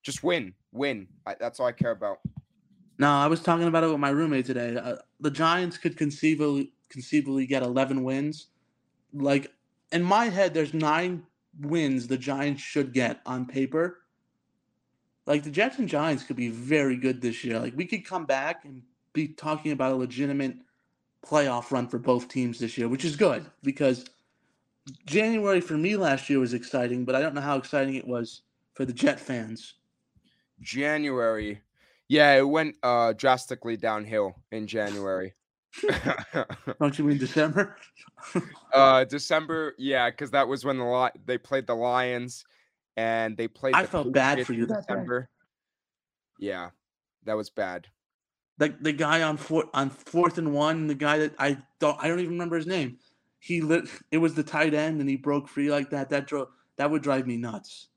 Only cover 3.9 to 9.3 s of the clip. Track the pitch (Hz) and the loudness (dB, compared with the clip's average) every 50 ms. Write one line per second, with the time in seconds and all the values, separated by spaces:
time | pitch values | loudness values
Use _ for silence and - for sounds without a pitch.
3.9 | 156 143 143 139 139 147 165 156 147 131 127 127 131 120 120 120 117 123 - 123 | 2 0 0 0 2 2 0 2 0 0 0 -2 -2 -4 -2 -4 -4 -6 -6 -6
4.9 | 117 - - _ _ _ 147 151 143 143 165 160 170 180 185 175 170 - - 165 | -8 -10 -10 _ _ _ -4 -4 0 2 2 2 4 2 0 -4 -6 -4 -4 -4
5.9 | 143 - 156 147 143 - - 156 156 147 151 147 143 139 139 - _ _ _ _ | -2 -2 -4 -4 -4 0 2 2 2 4 2 0 0 0 -2 -4 _ _ _ _
6.9 | - 135 123 - - 151 139 139 135 135 131 127 139 131 127 123 123 131 135 131 | -16 -16 -10 0 0 0 0 2 -2 -2 0 0 0 0 0 0 0 0 0 0
7.9 | 139 135 127 131 131 135 143 151 151 151 - _ _ _ _ _ _ _ _ _ | 0 -2 -2 -2 -2 -2 -2 -4 -6 -8 -14 _ _ _ _ _ _ _ _ _
8.9 | _ _ _ _ - 143 135 139 | _ _ _ _ -8 -2 2 2